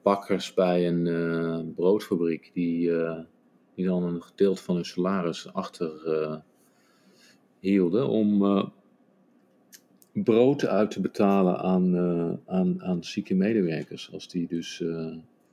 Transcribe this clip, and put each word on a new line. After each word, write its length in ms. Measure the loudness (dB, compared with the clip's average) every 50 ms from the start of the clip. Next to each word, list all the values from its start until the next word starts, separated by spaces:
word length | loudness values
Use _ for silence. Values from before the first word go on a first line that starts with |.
bakkers 520 | 0 0 0 0 0 -2 -2 -2 -2 -2 0
bij 340 | 2 2 4 4 2 2 2
een, 180 | 2 2 0
eh, 540 | 0 0 0 -2 -2 -2 -2 -2 -2 -4 -6 -6 -8 -6
broodfabriek 760 | 0 2 2 2 2 0 -2 -2 0 0 0 -2 -4 -6 -10 -6
die, 420 | -4 -2 -2 0 0 0 0 0
eh, 240 | 0 -2 -2 -4 -8 -12 -16 _ _ _ _ _ _ _ _ -8
die 120 | -4 -2
dan 160 | 0 0 0
een 200 | 0 -2 -4 -6
gedeelte 400 | -10 -8 -2 2 2 2 2 0
van 120 | -4 -4 -4
hun 100 | -4 -4
salaris 680 | -6 -6 -4 -2 -2 -2 -2 -2 -4 -4 -6 -10 -10
achter, 540 | -8 -8 -8 -8 -8 -8 -8 -8 -8 -8 -4
eh, 300 | -2 -2 -2 -2 -4 -6 -10 -12 _ _ _ _ _ _ _ _ _ _ _ _ _ _ _ -20 -20 _ _ _ _ _ _
hielden 500 | 0 2 4 4 4 4 2 0 0 2
om, 360 | 0 2 2 2 4 4 4
eh, 220 | 4 4 2 0 -2 -8 _ _ _ _ _ _ _ _ _ _ _ _ _ _ _ _ _ _ _ -20 -20 _ _ _ _ _ _ -6 -4
brood 440 | 0 2 4 6 6 4 4 2 0
uit 240 | 0 2 2 0 0
te 100 | 0 -4
betalen 580 | -4 -4 0 2 2 4 4 4 4 2 2 0
aan, 380 | 0 0 2 2 2 2 2
eh, 580 | 2 0 0 0 0 -2 -2 -4 -6 -8 -4 0
aan, 280 | 0 2 2 0 -2
aan 220 | -2 -4 -4 -4 -4
zieke 300 | -6 -8 -6 -4 -2 0
medewerkers. 800 | 2 2 2 2 2 0 0 -2 -4 -6 -10 -12 -16 -16 -14
Als 160 | -14 -14 -14 -8
die 180 | -6 -6 -4
dus, 340 | -4 -4 -6 -6 -8 -8 -8
eh, 360 | -6 -6 -4 -6 -6 -8 -10 -12 -16 _ _ _ _ _